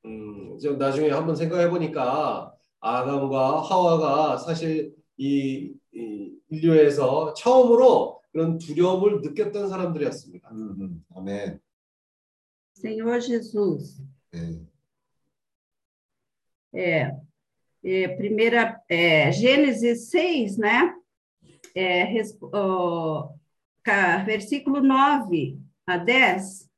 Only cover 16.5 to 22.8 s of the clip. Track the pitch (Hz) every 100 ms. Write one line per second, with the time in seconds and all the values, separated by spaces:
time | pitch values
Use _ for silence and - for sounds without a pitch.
16.5 | _ _ 175 180 160 135 - - _ _
17.5 | _ _ _ 185 190 185 185 202 214 233
18.5 | 233 - - _ 170 170 156 143 196 247
19.5 | 285 285 220 240 233 - 339 359 311 208
20.5 | 202 208 240 359 - _ _ _ _ _
21.5 | _ - 180 185 180 180 226 208 - 120
22.5 | 202 190 185